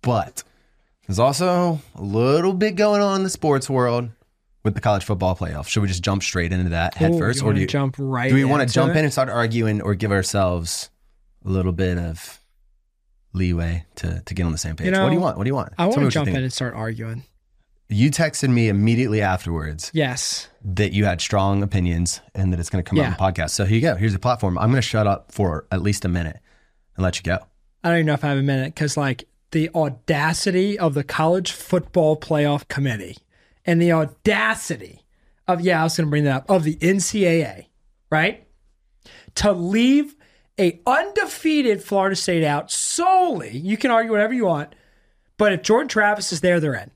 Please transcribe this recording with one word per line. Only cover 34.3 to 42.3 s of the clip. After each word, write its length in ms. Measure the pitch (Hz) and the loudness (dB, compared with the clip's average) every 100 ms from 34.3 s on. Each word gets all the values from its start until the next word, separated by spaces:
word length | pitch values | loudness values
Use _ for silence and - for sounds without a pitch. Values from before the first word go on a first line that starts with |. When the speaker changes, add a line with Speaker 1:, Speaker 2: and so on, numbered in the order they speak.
| 202 220 220 - 135 92 - _ _ _ _ - | 2 0 -2 -6 -10 -10 -20 _ _ _ _ -2
Speaker 2:
of, 120 | 175 | 0
yeah, 200 | 180 165 | 2 2
I 40 | |
was 120 | 165 - | 2 0
gonna 120 | 156 | 0
bring 160 | 147 | 2
that 120 | 147 131 | 2 0
up, 140 | - | 2
of 140 | 190 | 2
the 140 | 156 151 | 2 0
N 200 | 165 196 | 0 0
C 260 | 170 214 180 | 0 0 2
A 160 | 165 | 2
A, 240 | 139 98 - _ _ _ _ | 0 -8 -20 _ _ _ _
right? 360 | 156 175 226 _ _ _ _ _ _ - - - - | 0 0 -2 _ _ _ _ _ _ -20 -20 -12 0
To 160 | 208 | 2
leave 600 | 180 175 214 247 277 294 - _ _ _ - | 2 0 2 4 4 0 -10 _ _ _ 0
a 220 | 180 170 - | 0 0 0
undefeated 960 | 269 381 415 370 - 320 302 254 202 | 0 0 -4 -4 -4 0 2 2 0
Florida 320 | - 196 190 190 | -2 0 0 0
State 280 | - | 0